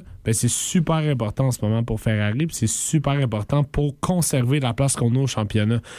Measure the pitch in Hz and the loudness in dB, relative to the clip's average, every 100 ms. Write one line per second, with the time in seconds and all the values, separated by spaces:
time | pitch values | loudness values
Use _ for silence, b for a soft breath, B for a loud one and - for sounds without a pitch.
0 | B B 107 113 123 - - 185 156 160 | B B -2 0 0 -2 0 0 2 0
1 | 151 127 104 117 135 120 107 113 117 107 | 0 0 -2 0 0 0 0 0 0 -2
2 | 117 107 104 120 165 - 113 - - 160 | 0 0 0 0 -2 -2 -2 -2 0 0
3 | 139 143 127 107 104 143 143 - 147 - | 0 0 0 -2 0 0 0 0 -2 -2
4 | - 180 - 139 123 143 127 110 139 - | 0 0 2 0 2 0 0 0 0 0
5 | 120 127 135 - 107 107 107 117 B | 0 2 0 -2 0 2 2 0 B